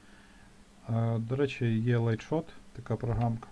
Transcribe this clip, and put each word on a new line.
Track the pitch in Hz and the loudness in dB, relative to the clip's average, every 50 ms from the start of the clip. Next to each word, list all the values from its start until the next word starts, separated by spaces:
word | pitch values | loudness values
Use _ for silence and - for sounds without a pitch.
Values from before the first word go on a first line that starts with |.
| - - - - - - - - - - - - - - - - - - | -20 -20 -20 -20 -20 -20 -20 -20 -20 -20 -20 -20 -20 -20 -20 -12 -6 -2
Е, | 117 113 117 117 117 113 | 0 0 2 2 0 0
до | 113 113 131 | 0 -2 0
речі, | 135 143 135 - - 123 117 113 110 | 0 0 0 0 0 2 2 2 4
є | 113 123 120 117 | 4 4 4 4
Lightshot, | 117 117 113 110 - - 156 160 170 - - - - - | 4 2 0 0 -2 -2 -2 -2 -2 -4 -10 -18 -20 -18
така | - - 120 - 117 | -16 -10 -6 -4 -4
програмка. | 110 - 117 113 107 120 117 113 117 - - | -2 0 0 0 2 2 0 0 -2 -6 -12